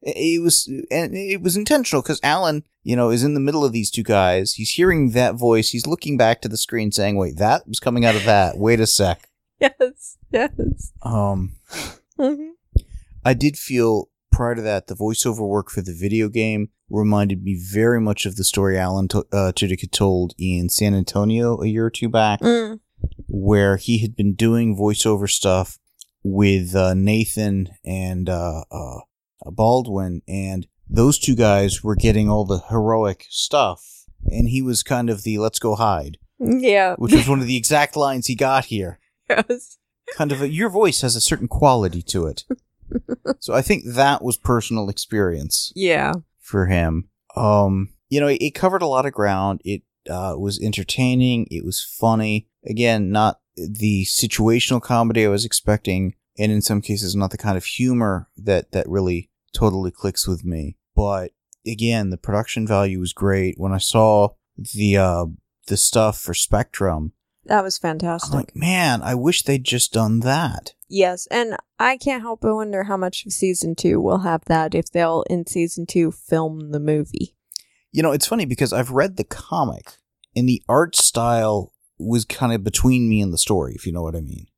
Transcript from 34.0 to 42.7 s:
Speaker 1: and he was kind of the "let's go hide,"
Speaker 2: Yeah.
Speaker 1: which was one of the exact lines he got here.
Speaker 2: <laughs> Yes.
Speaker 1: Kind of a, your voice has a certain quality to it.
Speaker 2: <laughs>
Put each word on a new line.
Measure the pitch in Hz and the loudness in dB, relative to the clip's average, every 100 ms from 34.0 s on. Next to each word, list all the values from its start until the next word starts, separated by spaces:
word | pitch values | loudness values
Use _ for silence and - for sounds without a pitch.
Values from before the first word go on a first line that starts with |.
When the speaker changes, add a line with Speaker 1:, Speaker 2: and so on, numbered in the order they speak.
| _ - - | _ -8 -4
Speaker 1:
and | - 113 | 0 2
he | 127 | 2
was | 131 117 | -2 -2
kind | - 131 117 | -2 -2 0
of | 107 | -2
the | 104 107 | -2 -2
"let's | 110 - | -2 -2
go | 113 104 | -2 0
hide," | 113 90 73 78 _ _ | 2 0 -4 -14 _ _
Speaker 2:
Yeah. | 233 254 254 202 190 180 | -2 2 4 4 2 0
Speaker 1:
which | 117 | 4
was | 302 123 | 4 6
one | 139 | 0
of | 123 | 2
the | 127 | 0
exact | 113 151 147 151 | 2 2 2 0
lines | 139 135 120 | 0 0 -4
he | |
got | 117 135 131 135 | 0 2 2 0
here. | 110 90 87 | -4 -6 -10
Speaker 2:
<laughs> | _ _ _ | _ _ _
Yes. | - - 247 - - _ _ - 523 | -2 0 -4 -6 -20 _ _ -20 -4
Speaker 1:
Kind | 151 | -4
of | 135 | -2
a, | 139 | -2
your | 156 220 | -2 -2
voice | 185 208 135 | 2 2 2
has | 127 | -2
a | 117 | 0
certain | - 165 123 | 0 0 -2
quality | - 147 127 95 85 | 2 4 4 2 -2
to | - 95 82 | -4 -4 -4
it. | 65 - | -6 -10
Speaker 2:
<laughs> | 262 _ | -10 _